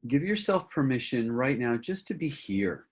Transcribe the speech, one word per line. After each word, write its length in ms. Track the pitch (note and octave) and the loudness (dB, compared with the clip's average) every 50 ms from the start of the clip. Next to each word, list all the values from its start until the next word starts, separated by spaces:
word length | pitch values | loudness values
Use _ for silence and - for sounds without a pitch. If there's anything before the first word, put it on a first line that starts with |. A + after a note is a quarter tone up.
| - | -2
Give 180 | A#2+ B2+ C#3+ D#3+ | 2 2 2 2
yourself 460 | G3 G#3+ G3+ - - G3 F#3 - - | 2 0 0 2 2 2 2 0 -2
permission 640 | - D#3 C#3 C3+ B2+ B2 - - - A#2+ A2+ A#2 | 0 0 2 2 2 0 0 0 0 0 0 0
right 260 | A#2 A#2+ B2+ C3+ C#3+ | 0 0 2 0 0
now 200 | A2+ B2 A#2+ A#2 | 0 0 0 0
just 300 | A#2 A#2 - F#3+ F#3+ - | 0 -2 -4 -6 -6 -4
to 60 | - G#3 | -8 -6
be 140 | D#3+ E3+ | -4 -4
here 580 | D3+ C#3 - - - G2 - G3+ F#3 D#2+ C#2+ - _ | -4 -4 -6 -6 -2 0 0 0 0 -2 -4 -10 _